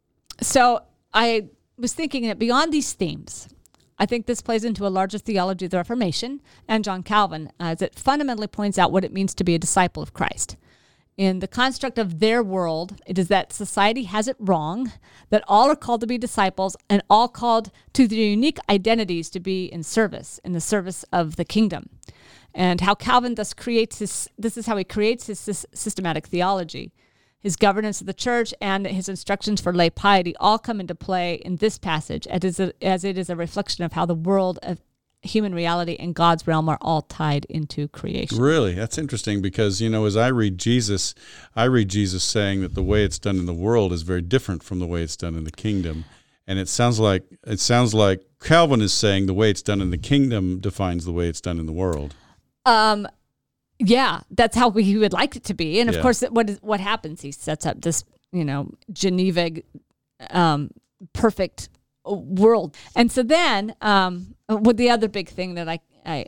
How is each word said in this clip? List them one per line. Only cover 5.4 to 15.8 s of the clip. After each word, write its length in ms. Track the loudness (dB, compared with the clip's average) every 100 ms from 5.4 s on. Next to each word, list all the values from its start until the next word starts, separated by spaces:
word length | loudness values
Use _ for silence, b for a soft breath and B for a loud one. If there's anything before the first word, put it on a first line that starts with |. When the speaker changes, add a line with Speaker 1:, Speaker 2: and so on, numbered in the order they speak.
| 0 -4 -4
Speaker 1:
of 40 |
the 60 | -4
Reformation 640 | -2 -2 -2 -2 -6 -10 b b -2
and 180 | -2
John 180 | -2 -6
Calvin, 480 | 0 2 2 -2 -12 -6
as 240 | -4 -2
it 120 | -4
fundamentally 520 | -2 0 0 0 -4 -6
points 320 | -4 -2 2
out 140 | 4
what 120 | 4
it 80 | 0
means 220 | -2 -4
to 100 | 0
be 100 | 0
a 40 | 2
disciple 440 | 2 2 2 -2
of 100 | -12
Christ. 420 | -6 -6 -4 -10 -10 b b b b b -2
In 240 | 0 0
the 80 | -4
construct 500 | -2 -2 -2 -4 -4
of 220 | -4 0
their 240 | 2 2
world, 500 | 0 -2 -2 -2 -6 -12
it 140 | -6 -2
is 80 | 2
that 260 | 2 2
society 520 | -6 -6 2 2 2
has 240 | -2 -2 -2
it 80 | -4
wrong, 540 | 0 2 0 -4 -6 b b b b
that 120 | 0 4
all 200 | 6 6
are 60 |
called 260 | 4